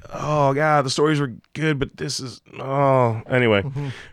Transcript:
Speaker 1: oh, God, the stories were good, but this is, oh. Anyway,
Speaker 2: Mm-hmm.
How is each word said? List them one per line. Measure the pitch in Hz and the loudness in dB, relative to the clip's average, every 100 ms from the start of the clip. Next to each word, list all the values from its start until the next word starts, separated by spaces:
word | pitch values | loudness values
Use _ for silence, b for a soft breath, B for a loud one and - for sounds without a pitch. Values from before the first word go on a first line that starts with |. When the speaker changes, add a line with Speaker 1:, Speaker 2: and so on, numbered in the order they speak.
| - | -14
Speaker 1:
oh, | - 143 151 139 | -10 -2 0 2
God, | 139 156 147 131 | 2 2 2 2
the | |
stories | 165 151 147 | 2 2 2
were | 139 95 _ | -2 -6 _
good, | - 156 143 | -4 -2 -2
but | 139 - | -4 -6
this | 151 - | -8 -8
is, | 131 - _ - | -10 -14 _ -12
oh. | 135 139 139 131 120 110 - | -4 0 4 4 2 0 -2
Anyway, | 127 120 101 | 2 4 4
Speaker 2:
Mm-hmm. | 135 139 143 B B | 0 -4 -8 B B